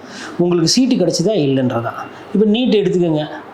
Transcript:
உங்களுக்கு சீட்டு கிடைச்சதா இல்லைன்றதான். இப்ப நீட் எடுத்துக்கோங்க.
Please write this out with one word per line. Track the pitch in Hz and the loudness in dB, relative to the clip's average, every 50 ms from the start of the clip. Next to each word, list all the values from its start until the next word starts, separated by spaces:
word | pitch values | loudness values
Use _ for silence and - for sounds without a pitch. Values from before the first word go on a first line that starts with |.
| - - - - - - - - | -18 -18 -16 -16 -14 -8 -2 0
உங்களுக்கு | 175 175 175 175 160 160 | 0 2 2 2 2 2
சீட்டு | - 240 269 247 254 | 2 2 2 2 2
கிடைச்சதா | 196 180 165 160 - 165 202 220 | 2 2 0 0 0 0 0 2
இல்லைன்றதான். | 185 147 135 139 135 131 123 131 117 117 - - - - - - - - - - | 2 2 2 2 2 0 0 -2 -2 -4 -6 -8 -8 -12 -14 -14 -18 -10 -2 0
இப்ப | 190 220 | 2 4
நீட் | 214 208 240 254 214 208 208 | 4 2 2 2 2 2 2
எடுத்துக்கோங்க. | 185 - 165 185 175 170 156 151 151 151 - - - - | 2 2 2 0 2 0 0 0 -2 -4 -8 -14 -16 -16